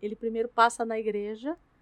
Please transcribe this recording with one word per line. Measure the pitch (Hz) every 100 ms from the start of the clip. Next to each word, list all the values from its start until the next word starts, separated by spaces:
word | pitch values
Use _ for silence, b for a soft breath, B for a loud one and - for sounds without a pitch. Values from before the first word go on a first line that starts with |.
ele | 208 214
primeiro | 226 226 240
passa | - 233 - 226
na | 220
igreja, | 220 202 208 220 262 339 _ _